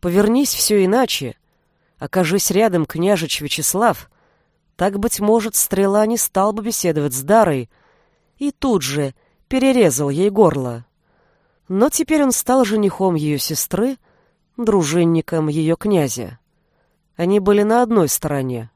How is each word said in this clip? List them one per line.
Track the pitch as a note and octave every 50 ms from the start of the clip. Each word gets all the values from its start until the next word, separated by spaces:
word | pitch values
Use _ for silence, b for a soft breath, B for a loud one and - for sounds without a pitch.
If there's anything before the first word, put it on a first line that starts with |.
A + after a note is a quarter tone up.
Повернись | - F3 F3 G3 G#3 G#3 A3+ B3+ C#4+ C4 -
все | - - - G#3+ G3+ F#3+
иначе, | F3+ G3+ B3+ C4 - - - C#3+ A#2+ - _ _ _ _ _ _ _ _ _ _ _ _ _
окажись | - C#3+ - F#3 F#3 D#3 F3+ G3+ - -
рядом | - F#3+ A3+ A3 F3 F3 D#3
княжич | - - D#3+ E3+ G3 G#3 E3+ E3 D3 - -
Вячеслав, | D3 C#3+ - - D3+ - - F#3 A3+ A#3 F#3 - - _ _ _ _ _ _ _ _ _ _ _ _ _ _
так, | - F3 G3+ G3 G3+
быть | G3+ A#3+ - -
может, | G3+ G#3 A3 A#3 G#3 A3+ -
стрела | - - - - F#3+ G3 G3 G3 G#3 G#3+
не | G#3+ A#3
стал | A3+ - - _ F#3+ F#3+ G#3
бы | G#3 G#3+
беседовать | G#3 A#3 A3 - - F3+ D#3 D3+ C#3+ D3
с | B2 C3+
Дарой | C3+ D3 G3+ A3+ G#3+ F3+ D3 C3 A#2+ _ _ _ _ _ _ _ _ _ _ _ _ _ _
и | _ C#4 C#4+
тут | - _ - C4+ A#3 F#3
же | C3+ C3 C#3 D3 C#3+ C3+ C3 _ _ _ _ _ _ _
перерезал | - C4 B3 C4+ C4 B3 A3 E3 B2+ - D3+ C#3
ей | C#3 D3+ F#3 G#3
горло. | G3 G#3 G#3+ E3 - C#3 C3 B2 A#2 A#2 A#2+ _ _ _ _ _ _ _ _ _ _ _ _ _ _ _ _ _
Но | F3+ G3 A3+ D4+
теперь | - - D#4+ - D#4 D#4
он | C#4+ C4
стал | A#3+ - - - B3 C4 B3+
женихом | G3 G#3+ G#3+ G#3 G3 F3+ - G3 F#3+ F3
ее | D#3 D3 D3+ D3 C#3
сестры, | - - D#3+ - - - - F#3+ A3 C4 C4+ - _ _ _ _ _ _ _ _ _ _ _
дружинником | - A#3+ A3 G#3+ G3 E3 C#3+ D#3 F3 E3+ E3 E3 E3 D#3 - - D#3+ D#3 D3+
ее | D3 D#3+ D#3 D#3 E3
князя. | - - G#3 G#3 F3+ D3 C3 - B2+ A2+ G2+ A#2+ _ _ _ _ _ _ _ _ _ _ _ _ _ _ _ _
Они | - E3+ F3+ G3 G#3
были | F#3+ G3 G#3 G#3 G#3
на | G#3 A3+ A#3+
одной | B3 A3 A#3 G#3+ E3 C#3
стороне. | - - - D3+ D3 C#3 C3 C3 B2 A#2 A2+ A2+ _